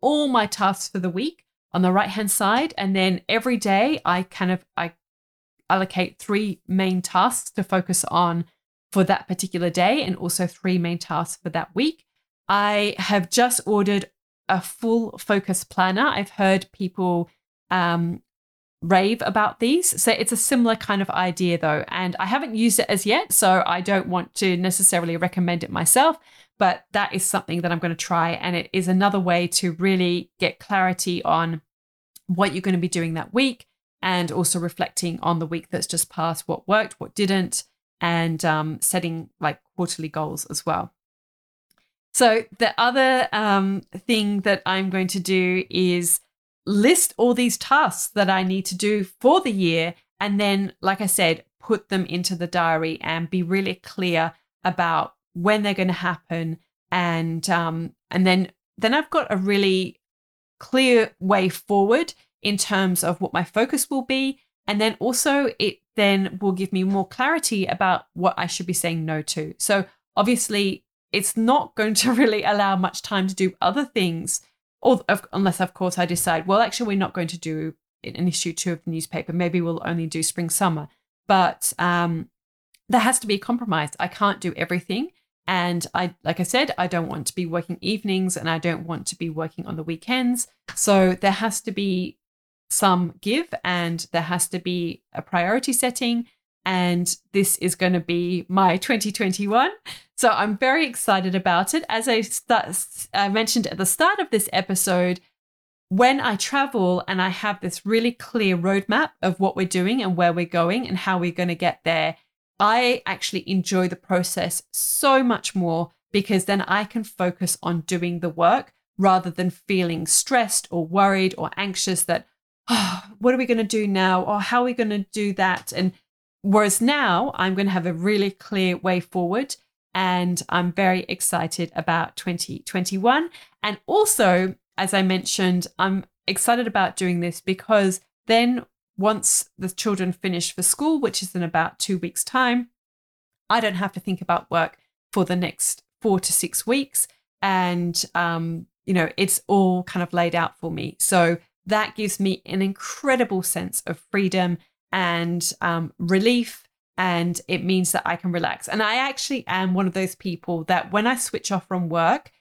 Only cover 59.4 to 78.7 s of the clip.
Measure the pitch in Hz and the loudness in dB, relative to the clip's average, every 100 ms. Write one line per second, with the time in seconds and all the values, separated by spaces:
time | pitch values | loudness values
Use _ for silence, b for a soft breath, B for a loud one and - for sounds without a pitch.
59.4 | 190 202 196 190 185 - _ _ _ _ | 2 2 4 2 0 -8 _ _ _ _
60.4 | _ _ - 254 262 240 220 - 185 196 | _ _ -2 2 6 6 4 -2 0 2
61.4 | 185 - - 202 202 254 330 - b _ | 2 -2 -2 2 4 4 2 -6 b _
62.4 | 208 202 - 196 190 180 165 175 190 170 | -4 -2 0 2 2 2 0 -2 -2 -2
63.4 | 180 214 247 277 - 269 247 262 269 269 | -2 0 0 0 -2 -4 -2 0 0 -4
64.4 | b _ - 208 220 220 233 247 302 277 | b _ -4 0 0 0 -2 0 2 2
65.4 | 269 - 208 - _ - 202 190 190 185 | 0 0 -4 -4 _ 0 2 4 0 -2
66.4 | 196 185 190 190 190 196 190 - 262 330 | -2 0 -2 0 0 0 -2 -2 0 0
67.4 | - 214 185 185 190 180 - 170 180 - | 0 -2 -2 0 0 0 -4 -2 -2 0
68.4 | 175 - 180 175 170 165 160 156 151 - | -4 -6 -4 -4 -2 -4 -4 -4 -4 -6
69.4 | 156 - - 196 190 B _ - 208 240 | -6 -6 0 0 0 B _ -2 2 2
70.4 | - 202 196 - _ _ _ 202 202 - | 0 0 0 -2 _ _ _ -2 -2 0
71.4 | 226 277 - - 214 208 240 240 233 214 | 4 2 2 -2 0 2 2 4 4 4
72.4 | - 208 196 190 180 - - 202 190 190 | 0 2 2 2 0 -4 -4 -2 -2 0
73.4 | 185 - - 202 285 233 185 165 - - | -2 0 0 0 -2 0 -2 -2 -4 -6
74.4 | b _ _ _ - 247 - - - - | b _ _ _ 2 2 2 -2 -2 0
75.4 | 190 170 180 - 185 180 175 175 - 165 | 0 0 -4 -2 -4 0 -2 0 0 0
76.4 | 180 196 226 - 233 196 190 - 170 175 | 2 2 2 0 -2 0 -2 -2 -6 -6
77.4 | 160 156 160 - _ _ - - 175 156 | -6 -6 -6 -8 _ _ -14 -2 -2 0
78.4 | 175 165 180 | -4 -4 -4